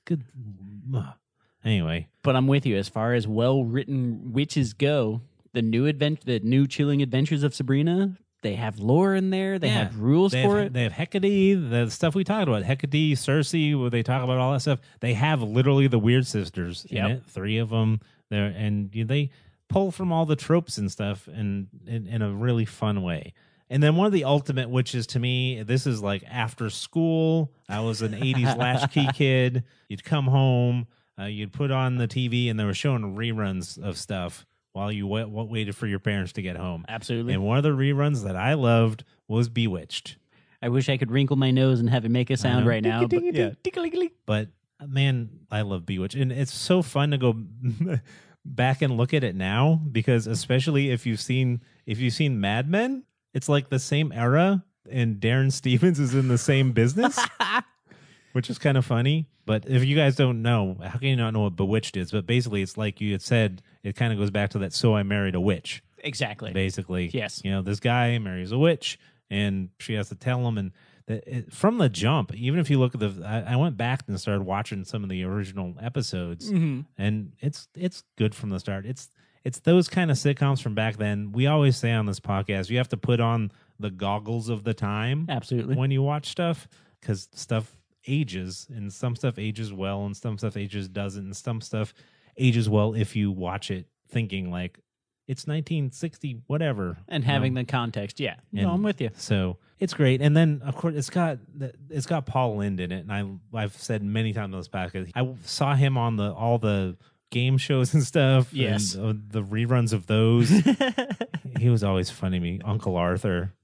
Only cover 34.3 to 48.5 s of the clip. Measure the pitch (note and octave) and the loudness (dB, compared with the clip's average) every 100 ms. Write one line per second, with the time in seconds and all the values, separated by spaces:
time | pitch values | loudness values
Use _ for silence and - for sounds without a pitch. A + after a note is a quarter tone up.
34.3 | - _ _ _ F#2+ G#2 G#2 G2 G#2+ A2 | -10 _ _ _ -8 -6 -4 -4 -4 -4
35.3 | G#2+ A2 A2+ G2+ F#2+ A2 F#2+ G#2+ G2+ F2 | -8 -6 -4 -4 -4 -4 -2 -2 -2 -4
36.3 | - F#2 E2+ F2+ E2 E2 A2 - A#2 A#2 | -6 -8 -6 -6 -8 -8 -10 -4 -4 -2
37.3 | F#2+ G2+ B2+ D3+ C3+ C#3 C#3 D3 C3+ G2+ | -2 2 2 2 2 2 2 2 0 -2
38.3 | F#2 A#2 D3+ A#2+ A#2 A2+ G#2+ - _ - | -2 0 2 4 6 4 0 -12 _ -4
39.3 | A2 A#2 A#2 A2+ F2+ D2+ - - - _ | 0 0 0 0 -2 -6 -12 -12 -20 _
40.3 | _ _ _ A#2+ C3 C3 C3 A2+ C3 C3+ | _ _ _ -2 0 2 0 2 2 2
41.3 | C#3 C3 C3 C3 B2 A#2 B2 A2+ B2 A#2+ | 4 4 4 6 4 4 2 2 0 2
42.3 | C3 B2+ B2 A#2+ A2 A2+ A2+ A#2+ F4 F4 | 0 2 4 4 4 2 2 2 2 2
43.3 | D#3 A#2 - F#4 F#4 E4+ F4+ E4+ _ - | 0 0 -2 -6 -4 -4 -2 -2 _ -4
44.3 | G#2+ G#2+ _ _ _ D3 C3+ C#3 B2+ A2+ | -2 -2 _ _ _ -6 0 2 2 -4
45.3 | - - G#2+ G2+ F#2+ E2+ F#2 F#2+ C#3 C3 | -12 -6 -4 -2 -4 -4 -4 -2 -2 -2
46.3 | B2+ C3+ - - F#3 D#3+ C#3 D3 C#3 B2 | -2 -4 -4 2 2 2 0 2 2 2
47.3 | A2+ G2 A2+ B2+ G#2+ F3 C3 - - _ | 0 -6 -6 -4 -2 -2 -2 -4 -20 _
48.3 | _ C#3 | _ -12